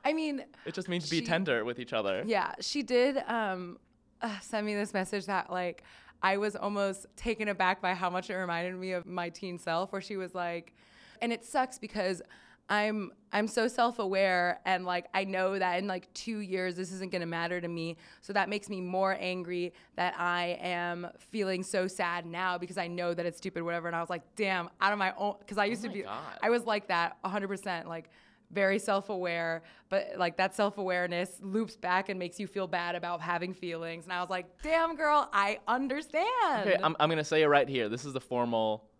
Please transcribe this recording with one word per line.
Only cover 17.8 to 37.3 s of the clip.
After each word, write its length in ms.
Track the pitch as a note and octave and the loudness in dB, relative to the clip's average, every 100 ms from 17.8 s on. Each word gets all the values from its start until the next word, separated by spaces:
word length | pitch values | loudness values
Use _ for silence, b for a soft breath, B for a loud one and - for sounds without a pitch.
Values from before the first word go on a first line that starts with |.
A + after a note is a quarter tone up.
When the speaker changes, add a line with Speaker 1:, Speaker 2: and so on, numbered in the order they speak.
| E3 E3 B B | -6 -8 B B
Speaker 1:
so 100 | - | -2
that 160 | G3+ F#3+ | 0 2
makes 220 | G#3 G#3 | 0 -4
me 100 | G3 | -6
more 340 | F3+ F#3 F#3+ F#3+ | -2 2 2 2
angry 540 | F3+ F3+ F3 F3+ F3 B B - | -2 -4 -4 -4 -4 B B -2
that 180 | F3 - | -2 0
I 380 | F3 F3 F3 F3 | 0 2 0 -2
am 440 | F3+ F3 F3 F3 F3 - | -2 -2 -2 -4 -8 -12
feeling 440 | - A3 G3 F#3 | -8 -2 0 0
so 240 | F#3 G3+ F#3 | 0 0 0
sad 380 | F#3 F3 F3 | 0 -2 -2
now 320 | E3+ E3+ F#3 F3 | -4 -2 0 -2
because 220 | F3+ F#3+ | -4 -4
I 80 | E3+ | -4
know 260 | F3 F3 | -2 0
that 140 | F3 E3+ | 0 -2
it's 100 | E3+ | -4
stupid, 280 | F#3+ F3+ | -6 -4
whatever." 220 | E3+ E3+ E3 | -2 -2 -2
And 80 | |
I 60 | E3+ | -4
was 80 | E3+ | -4
like, 140 | F3 - | -6 -8
"Damn, 360 | - G3+ F#3 F3 - | -2 0 0 -2 0
out 140 | F#3+ | 2
of 40 | G#3 | 2
my 140 | F#3+ - | 0 0
own," 160 | G#3 - - | -2 -2 -6
'cause 120 | G#3 | 0
I 80 | G3+ | 2
Speaker 2:
Oh 20 | |
Speaker 1:
used 140 | A#3+ | 0
to 60 | A3+ | -4
Speaker 2:
my 60 | |
Speaker 1:
be, 80 | G3+ | -6
Speaker 2:
God. 340 | F#2+ A2 D3 - | -6 -6 -8 -2
Speaker 1:
I 60 | A3 | 2
was 160 | A#3+ | 2
like 240 | A3+ G#3 G3 | 2 -2 2
that 300 | F3 E3+ - | 2 2 -2
a 60 | F#3+ | -4
hundred 200 | G3+ G3 | -2 -2
percent, 380 | F#3+ G3 E3+ E3 | -4 -4 -4 -4
like, 220 | E3 D#3+ b b b b | -10 -12 b b b b
very 280 | - G3 G3 | 2 4 4
self-aware, 840 | G3 G3 G3 G3 F3+ E3+ E3 E3 D#3+ B _ | 4 2 2 -2 0 0 0 -2 -6 B _
but, 220 | F#3+ - - | -2 -2 0
like, 220 | F3 E3+ | 0 2
that 160 | F#3+ | 0
self-awareness 840 | F#3+ G3+ G3 F#3+ F3+ F3 F3 F#3 - | 4 2 2 0 2 2 0 -2 -6
loops 340 | G3 G3+ A3 - | -4 -2 -2 -4
back 320 | F3+ F#3 G3 | 0 2 2
and 100 | F#3 | -4
makes 220 | F3+ - | -4 -6
you 60 | G3 | -6
feel 200 | G3 F#3 | -4 -2
bad 280 | F3 F3 | -2 -2
about 260 | F3 E3+ F3 | -2 -4 -4
having 320 | E3 F3 F3+ | -2 -2 -2
feelings. 520 | F#3 F3+ E3 E3 E3+ | -6 -6 -6 -6 -8
And 80 | E3+ | -6
I 80 | F3+ | -4
was 80 | F3+ | -2
like, 160 | F#3 F3 - | -4 -6 -10
"Damn, 340 | D4+ D#4+ E4 D#4 | 0 2 2 2
girl, 320 | D4+ D4 - | 4 4 4
I 240 | G3+ G3+ G#3+ - | 2 2 0 0
understand." 1000 | B3 C4+ C#4 D#4+ D4+ G4 B4 G4 B3+ G3+ | 0 0 -2 -2 0 2 2 2 2 4
Speaker 2:
Okay, 80 | F#3 | 4
I'm, 140 | D#3 D#3+ | 4 4
I'm 120 | D3+ | 4
gonna 140 | D#3+ | 4
say 180 | D3+ | 4